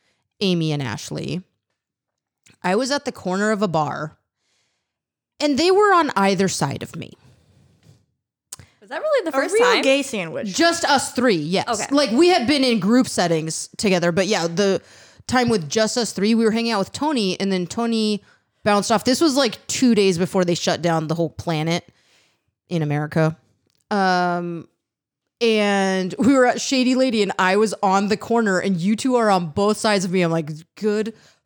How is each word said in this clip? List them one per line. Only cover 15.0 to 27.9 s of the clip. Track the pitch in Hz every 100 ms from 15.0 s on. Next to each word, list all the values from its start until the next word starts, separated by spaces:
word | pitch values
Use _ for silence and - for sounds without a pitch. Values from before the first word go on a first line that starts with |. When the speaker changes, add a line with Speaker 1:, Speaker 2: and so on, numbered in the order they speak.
| - _ -
Speaker 1:
time | 254 240
with | 220 151
just | 220 214 -
us | 220
three, | - 202 226
we | 220
were |
hanging | 226 233
out | 208
with | 190
Tony, | - 302 277 196 180
and | 196
then | 190 175
Tony | - 233 226 214 208 _ _ _ _
bounced | 214 208 190
off. | 214
This | - 254
was, | 330 262
like, | 254 - -
two | - 254 214
days | 190 170
before | 180 190 180
they | 175
shut | - 160
down | 170 165 156
the | 165
whole | 165
planet | - - 151 160 175 - _ _ _ _ _ _ _ -
in | 170
America. | 147 147 151 165 160 165 _ _ _ _ -
Um, | 208 190 180 180 175 175 170 - _ _ _ _ _ _ -
and | 226 214 202 196 190 190 185 -
we | 240 269
were | 247
at | 233
Shady | - 269 247 254
Lady, | 262 226
and | 196 -
I | 185 196
was | 220 -
on | 202